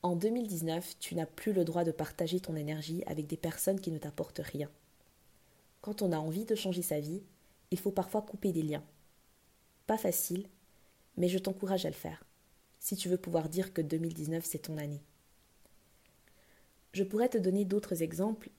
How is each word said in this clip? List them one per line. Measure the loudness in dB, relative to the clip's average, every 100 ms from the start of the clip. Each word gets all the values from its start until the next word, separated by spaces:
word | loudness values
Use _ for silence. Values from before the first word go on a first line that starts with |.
En | 2 4
deux | 2
mille | 2 0
dix-neuf, | -2 0 0 -2 -10
tu | -4
n'as | -2
plus | -2 -2 2
le | 4
droit | 4 4
de | 2
partager | 2 -4 -2 0 0
ton | 0 -4
énergie | -2 -4 -2 -4 -2
avec | -4 -4
des | -2
personnes | -4 0 2 2
qui | 0
ne | -4
t'apportent | -6 -4 -6 -4
rien. | -6 -4 -6 -8 _ _ _ _ -20 -20 _ _ _ _
Quand | -8 0
on | 2
a | 2
envie | 0 -2
de | 0
changer | 0 0 -2
sa | 0 0
vie, | -2 -6 -8 -20 _ _ _
il | -2
faut | 0
parfois | 0 0 -2
couper | -4 -2 0
des | 0
liens. | 0 -2 -6 -20 -20 _ _ _ _ _ _ _ -2
Pas | 0
facile, | 2 2 2 -2 -4 -14 _ -20 -20 _ _ 2
mais | 4
je | 4
t'encourage | 0 -2 0 2 0
à |
le |
faire, | -4 -8 -10 -16 _ _ _ _ _
si | -4 -2
tu | 0
veux | 0
pouvoir | 2 0 0
dire | 0 -2
que | 0
deux | 0 0
mille | 0
dix-neuf, | -2 -2 -2
c'est | -2 -6
ton | -6 -6
année. | -4 -6 -10 _ _ -20 _ _ -20 -20 _ _ _ _ -20 -20 -20 -20 -20 _ _
Je | -2
pourrais | 0 4 4
te | 4
donner | 4 4
d'autres | 4 2 0 0
exemples | 0 0 0 0 -6